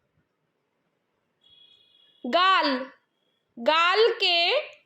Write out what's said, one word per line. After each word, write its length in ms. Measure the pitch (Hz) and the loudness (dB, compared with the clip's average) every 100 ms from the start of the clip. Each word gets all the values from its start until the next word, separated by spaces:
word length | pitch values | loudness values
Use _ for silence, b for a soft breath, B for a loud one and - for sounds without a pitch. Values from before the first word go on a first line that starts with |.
| _ _ _ _ _ _ _ _ _ _ _ _ _ _ _ _ _ _ _ _ _ _ 247 | _ _ _ _ _ _ _ _ _ _ _ _ _ _ _ _ _ _ _ _ _ _ -4
গাল, 500 | 330 370 370 302 254 262 - _ _ _ _ _ - 233 | 0 2 2 0 -4 -8 -16 _ _ _ _ _ -6 0
গালকে 960 | 320 339 403 466 466 381 349 349 523 605 - | 2 2 2 2 0 0 0 0 -2 -6 -14